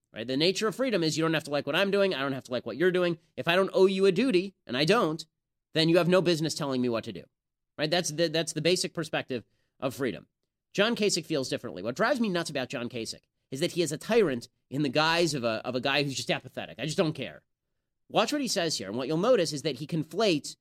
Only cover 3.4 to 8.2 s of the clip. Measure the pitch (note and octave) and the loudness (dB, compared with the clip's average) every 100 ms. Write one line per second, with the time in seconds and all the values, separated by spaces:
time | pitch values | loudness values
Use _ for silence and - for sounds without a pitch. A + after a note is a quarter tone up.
3.4 | E3 F3+ F#3+ - F#3+ F#3+ G3 F3 C4 F3 | 0 2 2 4 4 6 2 4 2 2
4.4 | G3 - - B2 D#3+ A#3 E3 D#3+ - _ | 0 -10 -6 0 4 4 2 -2 -10 _
5.4 | _ _ _ D#3 D#3+ F3 E3+ F#3 E3+ D#3 | _ _ _ 0 4 4 6 4 4 2
6.4 | D#3+ - C#3+ C3 B2 A2+ A2+ E2+ - _ | 0 -2 -2 0 0 -2 -6 -12 -14 _
7.4 | _ _ _ - D3+ F3 D#3 D#3 | _ _ _ -4 0 0 0 0